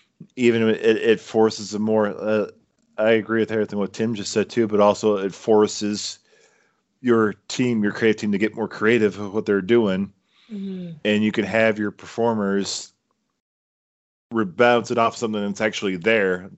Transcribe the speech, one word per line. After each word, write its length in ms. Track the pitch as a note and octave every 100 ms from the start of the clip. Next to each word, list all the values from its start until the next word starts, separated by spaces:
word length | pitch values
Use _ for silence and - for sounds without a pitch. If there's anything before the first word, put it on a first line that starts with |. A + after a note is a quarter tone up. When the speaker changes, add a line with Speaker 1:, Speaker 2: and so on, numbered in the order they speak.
| _ - - -
Speaker 1:
Even 320 | A#2 A#2 A2
it, 140 | G#2+
it 380 | A2+ A2 A#2 G#2+
forces 540 | - A2+ A2 G#2+ G2+
a 60 | G#2
more, 280 | G#2+ A2 G#2
uh, 400 | E2+ G#2 G#2+ G2+ - _ _ _ -
I 140 | A2
agree 280 | A2+ G#2 A2+
with 120 | G#2+
everything 280 | A2 G#2 G#2
what 140 | G2
Tim 200 | - A2+
just 180 | G#2+ G2
said 180 | A2 G2
too, 180 | - A2
but 120 | G2+
also 380 | G#2 G2+ A2 G#2
it 160 | F#2+
forces 840 | E2+ - G#2+ G#2+ - G#2 G#2 - - _ _ _ _ _ _ _ _
your 320 | B2+ A2+ A2 F#2+ -
team, 360 | - B2+ A#2
your 100 | G#2
creative 260 | G2+ A2+ G#2+
team, 100 | G#2+
to 40 | G2+
get 160 | G#2+ A2
more 120 | G#2+
creative 500 | - G#2+ A#2+ G#2+ F#2
with 140 | G#2
what 140 | G#2 G#2
they're 160 | G2+
doing. 500 | F#2 A#2 G#2+ F#2 G2 - _ _ _
Speaker 2:
Mm-hmm. 400 | G#3 G3 F#3 F3 D#3 G#3+
Speaker 1:
And 180 | G#3
you 80 | G#3+
can 140 | G#3 G3+
have 340 | F#3 A2+ G#2+
your 120 | G#2
performers 1000 | - F2+ - A#2 A2+ G2 G2 G2 - - _ _ _ _ _ _ _ _ _ _ _ _ _ _
re-, 120 | A2+ G2+
bounce 460 | E2 A#2+ A#2+ G#2
it 60 | A#2+
off 180 | A2+ -
something 260 | A#2 G#2+
that's 200 | G2+ G2
actually 340 | A2 - G#2 F#2
there. 560 | E2+ A2+ G2 F2+ F#2+